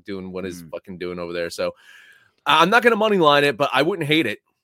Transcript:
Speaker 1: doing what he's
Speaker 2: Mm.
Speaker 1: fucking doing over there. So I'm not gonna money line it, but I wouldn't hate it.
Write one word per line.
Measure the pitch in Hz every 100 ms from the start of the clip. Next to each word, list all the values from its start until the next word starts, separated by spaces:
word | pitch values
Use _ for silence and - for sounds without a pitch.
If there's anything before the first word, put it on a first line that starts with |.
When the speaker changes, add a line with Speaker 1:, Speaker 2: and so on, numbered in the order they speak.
| 95
Speaker 1:
doing | 95 92
what | 92
he's | 92 87
Speaker 2:
Mm. | 82
Speaker 1:
fucking | 87 - 87
doing | 90 90
over | 87
there. | 87 85
So | - 90 - _ - - _ _ _ -
I'm | 151 170
not | 233
gonna | 233 220
money | 214 196
line | 151 143 143
it, | 110
but | 139
I | 127
wouldn't | 156 190 147
hate | 156 120
it. | 107 _ _